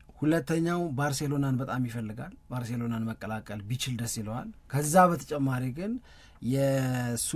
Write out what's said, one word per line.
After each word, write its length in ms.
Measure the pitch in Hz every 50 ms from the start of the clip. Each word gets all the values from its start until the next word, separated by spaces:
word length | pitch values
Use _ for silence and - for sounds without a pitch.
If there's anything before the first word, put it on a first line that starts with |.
| - - -
ሁለተኛው 640 | - 143 151 165 165 - - 160 165 165 170 175 175 175 165
ባርሴሎናን 640 | 127 127 143 147 139 - 151 139 143 139 139 139 131
በጣም 260 | 123 135 - 117 127 123
ይፈልጋል። 480 | 117 113 120 110 107 107 120 143 185 190 - - -
ባርሴሎናን 540 | 123 123 120 110 123 120 117 117 117 113 113
መቀላቀል 560 | 113 110 - 104 104 110 107 107 - 101 104
ቢችል 320 | 101 104 127 123 - 135 123
ደስ 180 | 110 120 113 -
ይለዋል። 340 | 113 104 107 110 135 185 226 - - - -
ከዛ 260 | - 143 147 147 160 185 185
በተጨማሪ 580 | 180 170 131 - - 151 143 135 135 127 127 127 131
ግን 200 | 120 160 185 214 240 254 - - - - - - - - - 117
የሱ 840 | 135 135 139 135 135 135 131 127 127 127 123 120 120 113 - - -